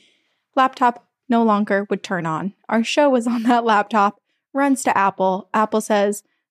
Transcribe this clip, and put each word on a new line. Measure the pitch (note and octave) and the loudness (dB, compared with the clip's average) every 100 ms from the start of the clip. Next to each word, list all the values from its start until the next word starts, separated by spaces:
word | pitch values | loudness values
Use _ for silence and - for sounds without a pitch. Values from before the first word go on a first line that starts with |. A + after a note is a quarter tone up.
| _ _ _ _ _ | _ _ _ _ _
Laptop | - E3+ - B3 A#3+ _ _ - | -2 -2 0 -2 -2 _ _ -2
no | A#3 | 0
longer | A3+ G3+ G#3 G3 G3+ | 2 0 0 -2 -2
would | G3 | -6
turn | - F3+ E3 | -4 -6 -4
on. | D#3 G3 - - | -6 -6 -10 -4
Our | A3 | -2
show | A3+ D4+ D4 | 0 2 2
was | B3+ A#3 | 2 0
on | A#3 | -2
that | A3+ A#3+ | 0 0
laptop, | A#3 G#3 G#3 G#3+ G3+ - _ _ _ | 2 0 0 0 0 -2 _ _ _
runs | C4+ C#4+ C4 | -2 0 0
to | B3+ - | 0 0
Apple. | G3 - F#3+ F#3+ - | 0 0 -2 -2 -4
Apple | A3 G#3+ A3 | -2 0 -2
says, | - G#3 G3+ G#3 - _ | 0 0 0 -4 -12 _